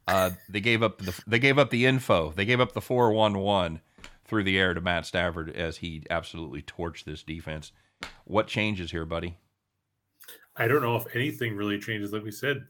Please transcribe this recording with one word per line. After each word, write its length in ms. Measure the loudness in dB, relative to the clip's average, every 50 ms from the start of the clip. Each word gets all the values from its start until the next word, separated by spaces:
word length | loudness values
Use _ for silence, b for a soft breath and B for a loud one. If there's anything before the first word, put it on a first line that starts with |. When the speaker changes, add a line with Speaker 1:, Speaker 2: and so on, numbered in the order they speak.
| -2
Speaker 1:
Uh, 240 | 0 2 4 4 2 0 -4 -10 -6
they 120 | -4 0
gave 220 | 2 2 4 4
up 160 | 4 2 0 -2
the, 200 | -6 -6 -6 -6 -2
they 120 | 0 2 4
gave 200 | 4 4 6 6
up 120 | 4 4
the 160 | 4 4 4
info. 460 | 4 4 4 4 4 4 4 4 0
They 120 | 0 0 2
gave 160 | 2 4 4
up 120 | 2 2
the 80 | 0 -6
four 320 | -4 0 2 4 4 4
one 260 | 6 6 4 4 4 2
one 420 | 0 2 2 2 2 0 -4 -8 _ B B B B B B B B
through 180 | -2 0 0 2
the 140 | 4 4 4
air 160 | 4 4 2
to 60 | 0
Matt 260 | 0 0 0 -2 -2
Stafford 480 | -2 -2 0 0 0 -2 -4 -8 -8 -6
as 240 | -6 -4 -6 -6 -6
he 240 | -8 -8 -8 -8 -6 -4
absolutely 520 | -4 -4 -4 -6 -10 -10 -10 -8 -10 -10
torched 420 | -12 -12 -8 -6 -6 -6 -8 -10 -12
this 180 | -12 -12 -12
defense. 500 | -10 -10 -10 -10 -8 -10 -10 -10 -10 -14 _ B B B B B B B B B B
What 220 | B 0 0 0
changes 440 | 0 0 0 0 0 0 -4 -6 -6
here, 140 | -6 -6 -4
buddy? 340 | -4 -4 -4 -6 -6 -10 -12 _ _ _ _ _ _ _ _ _ _ _ _ _ _ _ -20 B B B B B B -4
Speaker 2:
I 120 | 0 2 4
don't 140 | 4 4
know 140 | 2 2 0
if 200 | -2 -2 -4 -2
anything 400 | -2 -2 -2 -2 -4 -4 -4 -4
really 220 | -2 -2 -2 -2 -4
changes. 340 | -4 -6 -6 -6 -4 -6
Like 100 | -6 -6
we 80 | -6 -8
said, 340 | -8 -6 -4 -4 -4 -4 -8